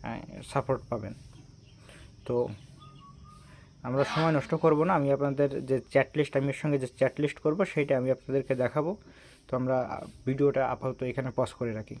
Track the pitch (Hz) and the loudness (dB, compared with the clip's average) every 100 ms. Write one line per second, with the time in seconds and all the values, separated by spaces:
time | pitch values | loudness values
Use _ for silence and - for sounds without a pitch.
0 | 113 113 - 98 - 143 127 131 - 117 | -10 -10 -12 -16 -6 -4 -2 -4 -4 -8
1 | 98 - - - - - - - - - | -8 -12 -18 -20 -20 -20 -20 -20 -20 -20
2 | - - - 120 123 104 - - - - | -20 -20 -4 -2 -2 -6 -16 -20 -20 -20
3 | - - - - - - - - 123 131 | -20 -20 -20 -20 -20 -20 -20 -14 -4 0
4 | 139 160 160 156 - 160 165 151 170 175 | 0 2 2 2 0 2 4 4 4 2
5 | 139 139 139 135 143 135 131 131 - 139 | 4 2 2 2 0 0 0 -2 2 2
6 | 131 151 147 139 139 - 151 143 127 - | 2 0 0 2 0 -2 0 0 -2 0
7 | 135 - 147 - 156 160 190 - 143 135 | 0 2 -2 0 -2 0 0 0 2 2
8 | 127 131 - 135 131 131 123 151 151 214 | 2 -2 0 -2 0 0 0 0 -2 -4
9 | - - - - - 127 127 131 120 - | -12 -20 -20 -20 -6 -2 0 0 0 -6
10 | - - - 135 143 139 127 123 131 123 | -10 -8 -4 2 2 4 0 -2 -6 -4
11 | 127 123 127 120 127 - 120 110 107 - | -4 -4 -4 -2 -2 -2 -6 -6 -10 -16